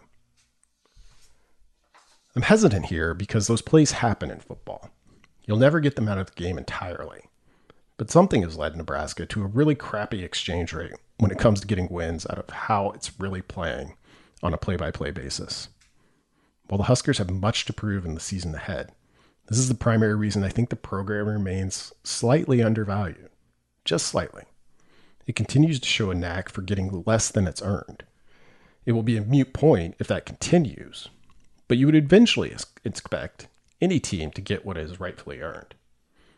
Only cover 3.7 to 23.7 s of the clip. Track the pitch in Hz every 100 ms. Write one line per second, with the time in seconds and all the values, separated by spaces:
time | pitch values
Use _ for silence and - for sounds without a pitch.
3.7 | 160 147 - 113 - - - - - -
4.7 | - - _ _ _ _ _ - 107 139
5.7 | 165 143 - 107 95 95 - 87 85 -
6.7 | - 90 82 - - - _ _ _ _
7.7 | _ _ - 110 165 196 123 85 80 76
8.7 | 80 78 71 73 - 82 107 98 117 151
9.7 | 135 - 104 107 104 87 - - 87 85
10.7 | 78 85 - _ - 104 101 113 98 101
11.7 | 92 90 87 82 82 - 95 - - -
12.7 | 104 101 - - - 98 92 - 95 82
13.7 | 69 67 - _ - _ _ 87 76 -
14.7 | 87 80 - 73 71 65 - - - -
15.7 | _ _ _ _ _ _ _ _ _ -
16.7 | 101 - 127 151 123 90 95 104 - -
17.7 | - 104 98 87 76 - 95 85 78 -
18.7 | 71 - _ _ _ _ _ - 113 127
19.7 | 113 120 110 107 107 107 101 95 117 120
20.7 | 107 - 98 101 104 104 107 92 95 95
21.7 | - - - - - 117 143 - 120 110
22.7 | 110 101 101 92 - - _ _ _ _